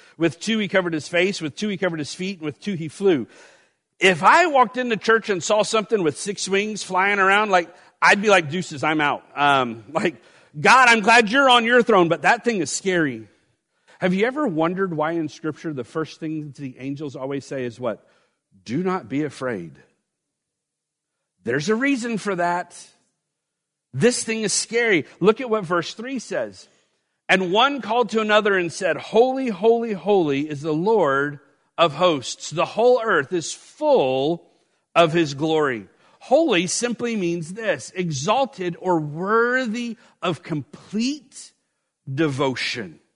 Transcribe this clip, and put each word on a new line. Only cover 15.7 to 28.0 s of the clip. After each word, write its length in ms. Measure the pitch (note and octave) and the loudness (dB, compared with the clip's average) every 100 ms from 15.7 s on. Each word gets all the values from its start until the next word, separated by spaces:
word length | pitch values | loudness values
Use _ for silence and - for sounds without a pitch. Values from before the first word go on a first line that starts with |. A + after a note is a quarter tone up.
the 100 | C#3+ | -10
first 380 | A2+ D#3+ D3+ - | -8 -8 -8 -10
thing 320 | D#3+ D#3 D3+ C3 | -10 -8 -10 -12
the 180 | C#3 B2+ | -14 -12
angels 380 | C3 C#3 D3+ B2 | -10 -10 -10 -10
always 300 | C3+ C#3 - | -8 -8 -8
say 180 | C#3 | -8
is 160 | B2 A2+ | -8 -6
what? 260 | B2 G2 _ _ _ _ _ G2 F#2 | -6 -8 _ _ _ _ _ _ -8
"Do 160 | C3 | -4
not 260 | F#3 F#3 A#2 | -4 -4 -6
be 160 | C3+ | -6
afraid." 480 | D3+ - B2+ G#2 E2+ C2 _ _ _ _ _ _ _ _ _ _ _ _ _ _ _ _ | -6 -6 -6 -6 -10 -18 _ _ _ _ _ _ _ _ _ _ _ _ _ _ _ _
There's 260 | F#2 C3 D3+ | -4 -2 0
a 40 | |
reason 440 | A3 C#4 C#4 A#3+ A3 | 0 0 -2 -2 -6
for 180 | G#3 F3+ | -4 -2
that. 420 | F3 F3 F3 - - _ _ _ _ _ _ _ _ _ _ | -2 -2 -6 -16 -20 _ _ _ _ _ _ _ _ _ _
This 280 | B2+ A3 A#3+ | 0 0 2
thing 180 | - A3 | -4 -4
is 100 | G#3+ | -2
scary. 540 | - - A#3 A#3 F3+ - - | -4 -4 -2 0 0 -2 0
Look 200 | F#3 A3 | 2 2
at 80 | B3+ | -2
what 160 | A3 | -4
verse 300 | D#3+ F3 - | -2 -2 -4
three 240 | - A#3+ C4+ | -10 -10 -10
says. 500 | - E3 G#2+ G2 - _ _ _ _ _ - | -8 -6 -6 -10 -20 _ _ _ _ _ 0
"And 200 | F#3+ F#3 | 0 2
one 300 | G3+ C4+ C#4+ | 2 2 0
called 300 | G3+ A#3 | -2 -2